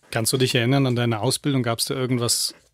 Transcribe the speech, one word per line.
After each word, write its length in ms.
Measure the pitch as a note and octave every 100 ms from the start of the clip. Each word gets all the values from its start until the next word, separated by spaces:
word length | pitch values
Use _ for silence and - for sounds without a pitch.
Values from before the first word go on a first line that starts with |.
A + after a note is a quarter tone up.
| _
kannst 220 | A#2+ A2+
du 40 | B2+
dich 160 | B2+ C3
erinnern, 300 | A#2 C#3 C3+
an 100 | A#2+
deine 240 | A#2+ A2
Ausbildung 420 | A#2+ - D3+ C3+
gab's 220 | A#2 A2+
da 100 | -
irgendwas, 600 | C3+ B2+ B2 A#2 - - - _